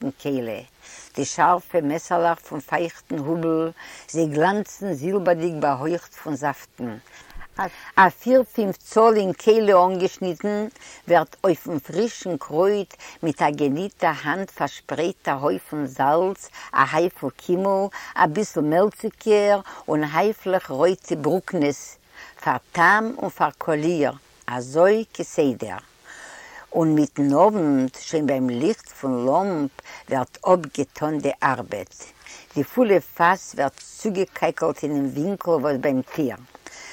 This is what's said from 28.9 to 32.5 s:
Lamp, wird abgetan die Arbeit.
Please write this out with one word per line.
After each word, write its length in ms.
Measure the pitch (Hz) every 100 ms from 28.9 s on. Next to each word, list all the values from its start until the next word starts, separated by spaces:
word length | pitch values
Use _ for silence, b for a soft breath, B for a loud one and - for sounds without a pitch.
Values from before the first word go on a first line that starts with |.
| - 139 127 123
Lamp, 440 | 151 202 170 143 - B B -
wird 320 | 135 123 -
abgetan 800 | - 180 151 - 139 - 151 151
die 180 | 139 -
Arbeit. 560 | 143 123 113 104 92 - - _ B B B